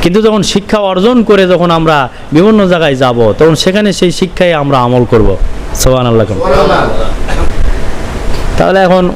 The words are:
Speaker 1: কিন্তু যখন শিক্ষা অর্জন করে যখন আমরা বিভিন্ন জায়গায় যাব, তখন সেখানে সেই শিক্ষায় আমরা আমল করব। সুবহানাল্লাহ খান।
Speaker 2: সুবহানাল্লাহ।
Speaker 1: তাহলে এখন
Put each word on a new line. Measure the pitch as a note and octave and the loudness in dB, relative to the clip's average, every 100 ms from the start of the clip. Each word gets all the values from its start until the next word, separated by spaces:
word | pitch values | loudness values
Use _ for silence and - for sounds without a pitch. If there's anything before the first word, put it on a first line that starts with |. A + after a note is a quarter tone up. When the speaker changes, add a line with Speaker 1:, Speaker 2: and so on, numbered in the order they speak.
Speaker 1:
কিন্তু | E3+ G3+ | 0 2
যখন | G#3+ G#3+ | 0 0
শিক্ষা | E3 G#3 G#3 G#3+ | -2 -4 -2 -2
অর্জন | G3 F#3 G#3+ B3 | -2 0 0 2
করে | G#3 G3+ F#3 | 2 2 2
যখন | F3 F3 | 2 0
আমরা | E3 D#3+ D3 B2 - - | 0 0 0 -2 -8 -2
বিভিন্ন | D3+ G3+ A3 F#3+ | 2 2 2 2
জায়গায় | F3 D#3 | 0 0
যাব, | C3 C3 A#2+ A2 G2+ | 0 0 2 0 2
তখন | D#3 | 2
সেখানে | D3+ F#3 G3+ G#3+ | 2 0 0 -2
সেই | E3+ F3+ | 0 -2
শিক্ষায় | - F3+ - F3+ | -2 -4 -2 -2
আমরা | D#3 C#3+ C3+ | 0 0 0
আমল | A#2+ B2+ | 2 0
করব। | A#2 A#2 G2+ F#2+ - - - | 2 2 2 0 -2 -4 -6
সুবহানাল্লাহ | - B2+ B2+ B2 A2+ G#2 | -2 0 0 0 0 0
খান। | F#2+ | -2
Speaker 2:
সুবহানাল্লাহ। | - - - - A#2+ - - - - - - - - - - - - - - - - - | 0 0 0 0 -2 -2 -2 -2 -2 0 2 2 2 2 -2 -4 -6 -6 -4 -2 -2 0
Speaker 1:
তাহলে | E3+ F#3+ | 0 2
এখন | F3+ F#3 F3+ | 2 0 0